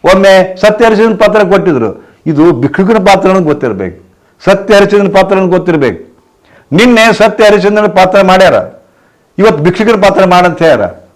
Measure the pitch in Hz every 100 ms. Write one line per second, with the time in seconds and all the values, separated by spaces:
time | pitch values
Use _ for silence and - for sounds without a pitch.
0 | 165 190 196 190 185 - 214 208 226 214
1 | 226 208 208 214 190 190 175 135 110 -
2 | - _ 160 147 170 139 107 - 190 220
3 | 190 190 190 190 160 147 127 98 92 85
4 | _ _ _ _ - 196 196 202 202 202
5 | 196 190 190 196 185 180 160 160 131 87
6 | - _ _ _ _ _ _ 151 247 233
7 | 226 214 214 - 214 202 190 214 208 185
8 | 185 196 190 185 185 113 90 - _ _
9 | _ _ _ - 214 156 160 175 214 220
10 | 196 190 185 180 180 160 165 123 92 -
11 | _